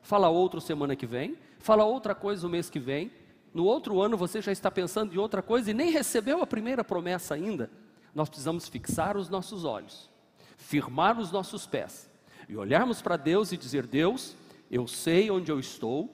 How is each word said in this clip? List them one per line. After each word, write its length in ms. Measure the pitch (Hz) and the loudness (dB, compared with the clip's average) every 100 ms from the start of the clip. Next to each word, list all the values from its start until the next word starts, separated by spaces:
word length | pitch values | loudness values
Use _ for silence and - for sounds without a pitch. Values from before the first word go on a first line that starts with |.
fala 260 | - 202 180 | 2 4 6
outro 320 | 170 185 165 | 6 2 0
semana 360 | - 151 143 | -4 -2 -2
que 100 | 135 | -2
vem, 320 | 117 120 170 330 - - | -4 -4 -6 -8 -16 -8
fala 260 | - 214 | 4 6
outra 300 | 214 254 220 | 6 2 -2
coisa 320 | 190 202 202 175 | -4 -4 -4 -2
o 20 | |
mês 180 | 170 - | -2 -2
que 120 | 156 | -6
vem, 320 | 123 143 214 - - _ _ | -4 -4 -4 -12 -20 _ _
no 120 | 165 | 2
outro 360 | 185 269 233 190 | 2 2 2 2
ano 160 | 208 220 | 2 2
você 240 | 175 220 | 0 -2
já 100 | 202 | -2
está 200 | 190 196 | 0 0
pensando 420 | - 175 214 214 | 0 -2 -2 -2
em 60 | 175 | -2
outra 240 | 214 190 | 0 -2
coisa 260 | - 240 214 | 0 0 2
e 40 | |
nem 160 | 220 339 | 0 2
recebeu 500 | 311 240 247 208 330 | 2 2 0 0 0
a 60 | 302 | 0
primeira 360 | 240 226 262 | -2 -2 -2
promessa 520 | - 180 175 180 - | -2 -2 -2 -4 -4
ainda. 340 | 151 196 180 110 - - - _ | -4 -4 -4 -6 -10 -20 -20 _
Nós 160 | 151 151 | -4 -4
precisamos 400 | - 139 170 - | -2 -4 -4 -6
fixar 480 | 120 - - 165 | -10 -4 -2 0
os 140 | 202 170 | -2 -2
nossos 340 | 190 180 202 | -4 -6 -6
olhos, 460 | 160 104 82 - - _ _ _ - - | -4 -6 -10 -20 -20 _ _ _ -20 -20
firmar 600 | - 147 117 127 185 233 | -2 -2 0 2 2 2
os 120 | 190 | -2
nossos 360 | 196 185 135 - | -4 -4 -10 -4
pés 420 | 135 78 - - _ _ - - | -4 -4 -12 -20 _ _ -20 -12
e 80 | 104 | -8
olharmos 420 | 101 151 247 226 | 2 4 4 -2
para 160 | - | -2
Deus 360 | 170 143 190 190 | 0 2 2 0
e 60 | 175 | -6
dizer: 280 | 127 139 | -4 -4
Deus, 500 | 123 131 170 254 - - - - _ | -2 2 2 0 -10 -18 -20 -20 _
eu 160 | 123 117 | -4 -4
sei 420 | - 165 170 220 | -4 4 4 4
onde 220 | 190 156 | 0 0
eu 80 | 147 | -4
estou 500 | - - 113 135 233 | -4 -6 -4 -2 -4